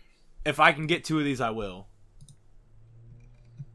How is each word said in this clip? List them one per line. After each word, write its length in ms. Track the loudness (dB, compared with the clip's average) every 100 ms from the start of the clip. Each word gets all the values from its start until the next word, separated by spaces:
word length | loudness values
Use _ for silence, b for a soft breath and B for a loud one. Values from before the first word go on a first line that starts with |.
| -20 _ -20 -6 -4
if 120 | 6
I 140 | 6
can 140 | 6 0
get 180 | -2
two 140 | 0 0
of 80 | 0
these, 160 | 0
I 80 | -2
will. 380 | -2 -6 -8 -16 -20 -20 -20 -20 -20 -20 -20 -20 -20 -20 -20 -20 -20 -20 -20 -20 -18 -16